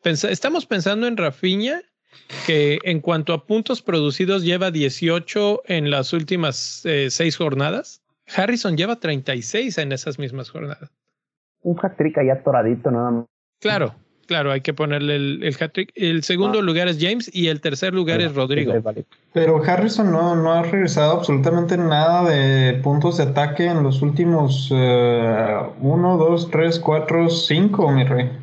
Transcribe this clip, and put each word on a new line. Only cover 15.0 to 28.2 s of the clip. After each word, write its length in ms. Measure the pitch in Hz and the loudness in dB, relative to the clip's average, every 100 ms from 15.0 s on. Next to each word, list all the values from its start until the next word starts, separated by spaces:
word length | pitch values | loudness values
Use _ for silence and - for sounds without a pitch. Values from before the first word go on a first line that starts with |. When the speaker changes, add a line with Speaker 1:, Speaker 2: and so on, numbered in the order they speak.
| 143 | -2
Speaker 1:
el, 280 | 147 139 135 | -2 -2 -4
el 120 | 156 135 | -4 -4
hat-trick. 320 | 160 185 190 | -4 -4 -8
El 280 | - 175 165 | -4 -2 -2
segundo 360 | 147 180 208 214 | -2 0 0 0
Speaker 2:
Ah. 40 | |
Speaker 1:
lugar 240 | 185 160 180 | 0 0 0
es 100 | 156 | 0
James 300 | 175 233 - | -2 -2 -6
y 140 | 185 165 | -2 -2
el 120 | 156 | 0
tercer 320 | 160 135 185 | -4 -2 -2
lugar 240 | 185 165 165 | 0 0 0
Speaker 2:
Vale, 120 | 170 | 0
Speaker 1:
es 60 | |
Rodrigo. 340 | 139 131 147 131 | -2 0 0 0
Speaker 2:
vale, 100 | 110 | 0
vale. 240 | 113 107 - _ _ | -2 -8 -14 _ _
Speaker 3:
Pero 300 | 165 160 156 | 0 4 4
Harrison 480 | 143 180 214 220 202 | 2 2 2 2 2
no, 240 | 165 175 | 2 2
no 180 | 170 160 | 2 2
ha 100 | 165 | 2
regresado 540 | 170 196 175 139 151 165 | 2 0 0 2 2 2
absolutamente 600 | - 139 147 170 170 175 | 2 2 2 2 2 0
nada 500 | 165 151 160 175 175 | 2 4 4 4 4
de 440 | 143 135 135 131 131 | 4 4 4 2 2
puntos 360 | 143 147 175 170 | 2 2 2 2
de 60 | |
ataque 400 | 135 139 147 147 175 | 0 2 0 0 0
en 160 | 165 | 2
los 180 | 139 135 | 2 2
últimos, 680 | 147 147 175 160 139 135 135 | 2 2 2 4 2 0 0
eh, 880 | 131 127 123 120 120 117 110 110 101 - - | 2 4 4 4 2 2 0 0 -2 -4 -2
uno, 360 | 135 165 180 175 | 0 2 4 4
dos, 320 | 165 170 170 | 4 2 0
tres, 300 | 151 165 165 | 0 2 0
cuatro, 500 | - 156 151 165 170 | 0 0 2 2 2
cinco, 640 | 165 - 151 202 196 151 | 0 0 2 2 4 4
mi 140 | 135 | 4
rey. 260 | 127 120 | 2 0